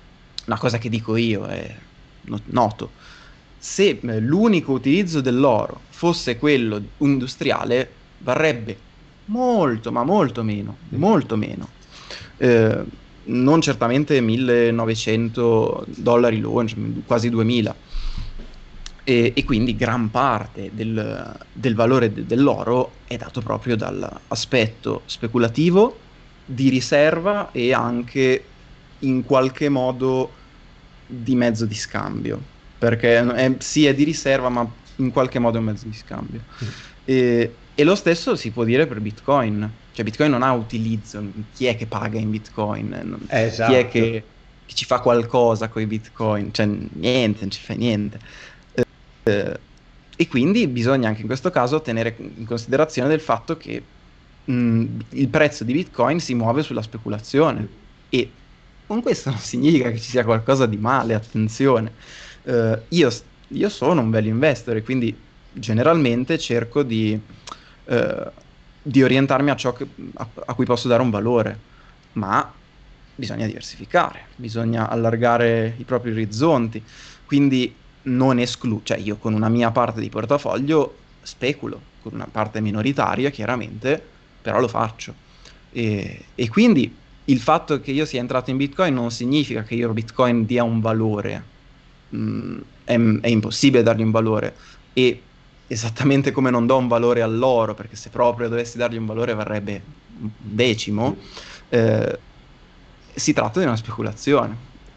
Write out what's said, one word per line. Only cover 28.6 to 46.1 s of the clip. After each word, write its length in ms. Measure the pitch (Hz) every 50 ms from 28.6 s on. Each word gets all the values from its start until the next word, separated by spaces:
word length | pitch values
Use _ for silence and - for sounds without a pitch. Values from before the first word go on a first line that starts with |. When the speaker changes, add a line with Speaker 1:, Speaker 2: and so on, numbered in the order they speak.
| - - - - - - - -
Speaker 1:
in 240 | 143 135 131 127 113
qualche 460 | 110 139 131 131 131 131 - 151 143
modo 640 | 143 127 127 127 127 123 131 131 131 131 131 - - - - - - - - - - - - - - - -
di 300 | - 123 123 113 131 127
mezzo 300 | 123 120 120 113 107 117
di 80 | 107 104
scambio, 680 | - - - - 107 101 - - - - - - - - - - - - - - -
perché 400 | 120 117 117 113 - 120 117 117
è, 360 | 120 120 120 117 131 131 131 127
sì, 260 | - - - 151 151
è 80 | 139 135
di 100 | 131 147
riserva, 460 | 156 156 - - 139 135 131 127 127
ma 180 | 123 120 120 117 - - - - -
in 160 | - 135 127
qualche 260 | 117 143 127 131 -
modo 200 | 127 120 117 110
è 20 | 113
un 60 | 113
mezzo 200 | 110 107 - 120
di 100 | 113 107
scambio. 440 | 110 - - - - - - - 113 113 - - - 117
Speaker 2:
Mm. 40 | 107 - - - - - - -
Speaker 1:
E, 480 | - 131 127 127 123 120 117 113 113 - - - - -
e 80 | - 147
lo 100 | 165 196
stesso 420 | 202 - 170 170 170 - 269 208
si 140 | - - 113
può 140 | 110 123 113
dire 240 | 113 120 135 160
per 140 | 143 120 107
Bitcoin. 680 | 107 107 104 - - - 143 139 120 110 104 104 107 107 110 - - - -
Cioè, 80 | - 110
Bitcoin 260 | 110 107 - 151 151
non 120 | 135 120 127
ha 80 | 135
utilizzo, 720 | 127 120 110 117 123 110 113 113 113 107 104 - - 104 107 98 95 107 107 - -
chi 140 | - 127
è 100 | 123 113
che 100 | 113 120
paga 320 | 113 107 101 113 110 107 110
in 100 | 110 107
Bitcoin? 600 | 107 110 110 - - 113 107 104 107 104 107 104 92 87 85
Non, 240 | 90 92 - - -
Speaker 3:
Esatto. 420 | 143 120 113 113 - - 113 117
Speaker 1:
chi 20 | 127
è 100 | 127 120
che, 380 | 113 - 117 113 113 113 110 - - - - - - - - -
che 80 | - -
ci 80 | - -
fa 160 | - 123 120
qualcosa 680 | 117 123 120 117 113 113 - 123 120 117 113 101 110 113
coi 160 | - 113 110
Bitcoin? 640 | 104 110 110 110 -